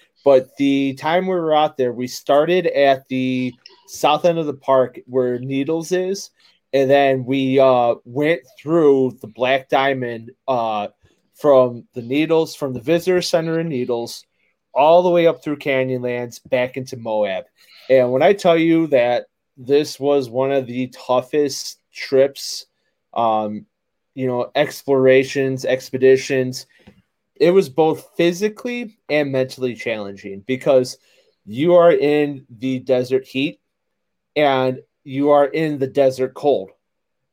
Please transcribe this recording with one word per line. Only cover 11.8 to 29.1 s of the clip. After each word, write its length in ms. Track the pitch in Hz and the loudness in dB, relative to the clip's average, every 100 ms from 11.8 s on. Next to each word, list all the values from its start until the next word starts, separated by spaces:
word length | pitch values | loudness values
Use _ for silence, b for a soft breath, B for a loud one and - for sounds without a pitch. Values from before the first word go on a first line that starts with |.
| - | -14
the 80 | 123 | -14
Needles, 540 | 117 143 160 160 165 - | -6 -4 0 0 -2 -6
from 180 | 143 | -8
the 60 | 123 | -6
visitor 420 | 113 170 175 180 | -2 0 0 -2
center 380 | 170 170 165 165 | 0 -2 -2 -4
in 80 | 165 | -4
Needles, 560 | 131 123 117 117 - - _ _ _ _ | -6 -4 -4 -6 -14 -20 _ _ _ _
all 300 | 123 151 175 | 2 4 6
the 60 | 180 | 4
way 180 | 170 165 | 4 2
up 160 | 160 | 0
through 140 | 156 143 | -4 -6
Canyonlands, 840 | 147 131 131 127 123 123 123 - - | -2 -2 -2 -4 -4 -6 -8 -14 -4
back 280 | 127 127 135 | -2 -2 -6
into 180 | 127 117 | -12 -12
Moab. 480 | 113 107 101 92 - b b b b | -6 -2 -2 -4 -10 b b b b
And 220 | 131 123 | 2 4
when 120 | 131 | 2
I 100 | 170 | 2
tell 240 | 202 180 170 | 4 2 2
you 300 | 165 165 160 | 2 2 2
that 380 | 135 120 120 - _ _ - | 2 2 0 -4 _ _ -14
this 420 | 127 143 143 - | 0 0 0 -4
was 300 | 139 143 120 | 0 0 -2
one 220 | 120 135 | -2 -2
of 140 | 139 120 | -2 -2
the 200 | 123 127 | -6 -8
toughest 920 | - - 127 127 151 143 139 - - _ | -8 -2 -2 0 -2 -2 -4 -12 -18 _
trips, 720 | - - 131 139 139 - - - _ _ _ _ | -18 -2 2 2 -2 -12 -14 -16 _ _ _ _
um, 520 | - 113 110 107 107 - _ _ _ _ 135 | -4 -2 -2 -4 -8 -14 _ _ _ _ -8
you 100 | 127 | -4
know, 240 | 123 123 143 | -4 -4 -2
explorations, 1120 | 147 - - 135 131 131 135 143 135 131 127 | -4 -4 -2 2 6 4 2 -2 -4 -4 -4
expeditions, 1000 | 127 - 127 131 131 - 135 127 127 - b b b _ _ _ - | -4 -4 2 4 4 2 -4 -4 -8 -16 b b b _ _ _ 0
it 160 | 160 | 4
was 160 | 190 151 | 4 2
both 420 | 147 160 156 - - | 2 0 0 -6 -2
physically 840 | 170 175 214 214 247 240 233 - | 0 0 -4 -4 -8 -8 -10 -14
and 220 | - | -4